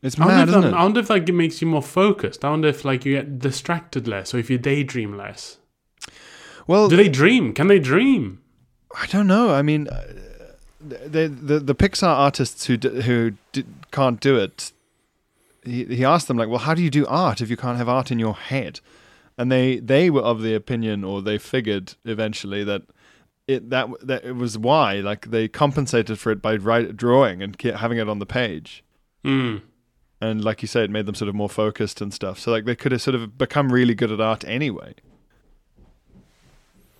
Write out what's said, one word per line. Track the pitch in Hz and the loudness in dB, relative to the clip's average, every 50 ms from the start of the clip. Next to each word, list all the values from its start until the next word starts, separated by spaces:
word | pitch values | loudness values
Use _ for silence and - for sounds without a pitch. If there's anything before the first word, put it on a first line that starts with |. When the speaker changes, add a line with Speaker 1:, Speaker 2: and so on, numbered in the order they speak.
Speaker 1:
It's | - 131 123 151 | -8 -6 0 4
Speaker 2:
I | 160 | 4
wonder | 185 226 | 6 6
Speaker 1:
mad, | - 254 | 6 6
Speaker 2:
if | 175 | 6
Speaker 1:
isn't | - 196 | 6 6
Speaker 2:
that, | 175 127 | 6 4
Speaker 1:
it? | 95 | 4
Speaker 2:
I | 170 175 | 4 2
wonder | 202 214 240 | 4 2 0
if | 214 - | 0 2
that | 220 196 165 180 | 0 0 2 2
makes | 180 175 165 160 165 - | 2 2 0 0 -2 -2
you | 165 | -2
more | 165 160 147 135 | 0 0 0 -2
focused. | - - 185 196 208 196 196 - 95 - - - | -2 0 2 4 4 2 0 -2 -6 -6 -4 -4
I | 143 | -2
wonder | 151 156 156 | 0 2 2
if, | 151 143 151 - | 0 0 0 -2
like, | 139 135 123 - | -2 -2 0 0
you | 139 139 | 0 -2
get | 139 131 147 139 123 | -2 -2 -6 -8 -4
distracted | 127 135 131 - - - 170 165 - - - 135 113 | -4 -4 -4 -4 -4 -4 -4 -4 -6 -8 -8 -6 -4
less | 117 104 98 95 - - | -4 -6 -6 -6 -4 -4
or | 123 | -4
if | 110 - | -2 0
you | 131 | -2
daydream | 123 123 139 139 147 139 135 - 127 110 104 101 | 0 0 0 0 0 -2 -4 -6 -6 -6 -6 -8
less. | 101 101 101 101 - - - - _ _ _ _ _ _ _ _ _ - - _ - - - - - - - - - - | -10 -12 -14 -14 -16 -18 -20 -20 _ _ _ _ _ _ _ _ _ -20 -20 _ -20 -20 -20 -20 -20 -20 -20 -20 -14 -2
Speaker 1:
Well, | - 175 208 214 196 | 2 4 4 6 6
Speaker 2:
Do | 160 | 8
they | 180 208 185 | 8 6 6
dream? | 135 127 147 196 247 254 170 113 107 | 6 4 6 6 6 4 2 0 0
Can | - 151 | 0 4
they | 196 202 185 | 6 6 6
dream? | 143 127 139 190 247 277 269 196 123 95 92 - _ _ _ _ _ _ _ _ _ _ - | 4 2 2 2 4 4 4 2 0 -4 -8 -12 _ _ _ _ _ _ _ _ _ _ -10
Speaker 1:
I | - - | -10 -6
don't | - - 196 208 | -2 0 2 4
know. | 190 190 220 240 214 147 | 4 4 6 4 4 4
I | 139 | 4
mean, | 143 151 151 151 147 | 4 2 2 0 -2
uh, | - - - - - - - - - - - - - - _ - - _ _ | -4 -8 -10 -10 -12 -16 -18 -20 -20 -20 -20 -20 -20 -20 _ -20 -20 _ _
the, | 156 147 123 101 127 151 151 160 160 | -18 -16 -16 -14 -12 -4 0 0 0
the, | 156 139 131 151 139 147 151 | 0 -2 -6 -2 0 0 0
the | 143 131 139 | 2 0 2
Pixar | - 202 196 - - 196 | 2 2 2 2 0 2
artists | 175 151 131 139 143 - - 131 - - - - | 2 4 4 4 4 4 0 -4 -4 -4 -8 -2
who | - 123 | -2 0
d-, | 110 117 123 110 127 | 0 0 -2 -2 -2
who | 113 123 123 120 113 113 101 - _ _ | 0 0 2 2 2 0 -2 -6 _ _
d-, | - 135 - - - - - _ | -8 -8 -8 -8 -14 -20 -20 _
can't | - 139 139 127 120 104 | -2 0 0 0 0 2
do | - 139 135 | 2 2 4
it, | 117 98 92 - - - - - _ _ _ _ _ _ _ _ _ _ _ _ _ _ _ _ _ _ | 4 2 -2 -6 -12 -16 -16 -18 _ _ _ _ _ _ _ _ _ _ _ _ _ _ _ _ _ _
he, | 120 120 123 123 | -8 -8 -6 -6
he | - 123 120 127 | -4 -2 0 4
asked | 135 160 175 - | 4 4 2 2
them, | - 127 | 0 -2
like, | 117 113 110 | -2 0 -2
"Well, | 120 120 | -2 -2
how | - 151 160 | -2 0 0
do | 165 | 2
you | 175 151 | 0 2
do | 131 147 139 | 2 2 2
art | - 127 165 185 151 104 - | 2 2 0 2 0 0 -2
if | 120 107 | -4 -6
you | 120 | -6
can't | - - 123 120 | -4 -4 -4 -4
have | 120 120 | -2 -2
art | 117 123 131 127 - | 0 0 0 0 -2
in | 127 | -2
your | 117 113 110 104 | -2 -2 -2 -4
head?" | - - - 135 139 110 76 - - - _ _ _ _ _ _ _ _ _ _ | -6 -8 -6 -6 -6 -6 -8 -12 -16 -20 _ _ _ _ _ _ _ _ _ _
And | - 120 127 | -6 -2 0
they, | 131 127 127 131 127 107 | 2 2 2 2 0 -2
they | 117 113 135 143 180 180 | 0 2 4 4 4 4
were | 147 135 | 4 2
of | 107 120 117 110 | 2 2 0 0
the | 110 113 110 | 0 -2 -2
opinion, | 107 101 - 127 117 113 110 104 101 98 | -2 -2 -4 -4 -4 -2 -2 -4 -4 -4
or | 95 98 98 | -6 -6 -6
they | 98 104 104 | -4 -4 -4
figured | 104 - - - 131 117 107 101 98 92 - - _ _ | -4 -4 -4 -4 -2 -2 -2 -4 -4 -4 -8 -16 _ _
eventually | 117 110 104 110 107 107 - - 98 98 104 104 | -8 -4 -4 -4 -4 -6 -8 -10 -8 -8 -6 -4
that | 101 101 95 - _ _ _ _ _ _ _ _ _ _ _ _ | -4 -6 -6 -8 _ _ _ _ _ _ _ _ _ _ _ _
it, | - 135 120 110 117 | -4 -4 -4 -4 -4
that, | 127 127 120 113 - - | -4 -4 -4 -4 -8 -12
that | - 131 131 117 - | -8 -8 -8 -6 -6
it | 123 127 | -10 -6
was | 120 123 117 104 | -6 -6 -6 -6
why, | 110 107 123 147 156 139 104 98 | -2 0 2 4 4 4 2 0
like, | 101 98 101 107 - - 113 | -2 -4 -4 -6 -6 -8 -4
they | 113 113 110 | -2 -2 -2
compensated | 107 - - 151 143 139 151 139 123 - 117 107 - 110 - | -2 0 0 0 2 2 0 -2 0 0 0 0 0 -6 -4
for | - 110 | -2 -2
it | 110 98 | -2 -2
by | - 110 110 | -2 -2 -2
write-, | 104 95 110 113 120 117 85 107 | -2 0 0 0 0 0 -2 -6
drawing | 101 120 120 123 135 139 110 90 90 98 | -2 0 4 4 4 4 4 0 -4 -10
and | 101 98 | -12 -10
ki-, | - - 123 | -6 -4 -4
having | - 104 113 117 120 117 | -4 -2 -4 -4 -2 -2
it | 110 104 | -4 -4
on | 104 101 | -4 -6
the | 101 | -8
page. | - - 127 123 107 82 78 - - - - _ _ _ _ _ _ _ _ - | -6 -4 -4 -4 -4 -6 -8 -12 -16 -20 -20 _ _ _ _ _ _ _ _ -4
Speaker 2:
Mm. | 139 135 135 127 120 110 104 - _ _ _ _ _ _ _ _ _ _ _ | -2 0 0 -2 -2 -6 -8 -12 _ _ _ _ _ _ _ _ _ _ _
Speaker 1:
And | 110 110 110 110 104 | -6 -4 -4 -2 -2
like | 110 107 - | -2 -4 -4
you | - | -8
say, | 107 - 120 110 | -4 -2 -2 -2
it | 98 | 0
made | 104 107 104 | -2 -4 -4
them | 101 98 | -6 -6
sort | - 110 101 | -6 -6 -4
of | 98 | -4
more | 104 104 98 | -4 -6 -4
focused | - - 107 107 101 - 107 101 - - | -2 -2 -2 -2 -2 -4 -6 -6 -6 -10
and | 107 101 - | -12 -12 -10
stuff. | - 104 95 95 - | -10 -10 -10 -10 -8
So, | - 120 | -4 -4
like, | 117 113 107 | -2 -2 -2
they | 120 120 | -4 -6
could | - - 135 | -4 -2 -2
have | 127 117 | -2 -2
sort | - 139 127 | -2 -2 -2
of | 120 117 104 113 | -2 -4 -8 -6
become | - 131 - - 147 143 131 | -6 -6 -2 -2 -2 0 2
really | 123 127 123 120 117 | 2 4 4 2 2
good | 98 123 107 | 0 0 -2
at | 110 104 | 0 -2
art | 110 110 110 107 - | 0 -2 -2 -4 -6
anyway. | - 110 127 151 139 95 - - - - _ _ _ _ _ _ _ _ _ _ _ _ _ _ _ _ _ - _ _ _ _ _ _ 190 _ _ _ _ _ _ _ _ _ _ _ _ _ _ _ _ | -8 -6 -4 -4 -4 -6 -8 -12 -16 -20 _ _ _ _ _ _ _ _ _ _ _ _ _ _ _ _ _ -20 _ _ _ _ _ _ -20 _ _ _ _ _ _ _ _ _ _ _ _ _ _ _ _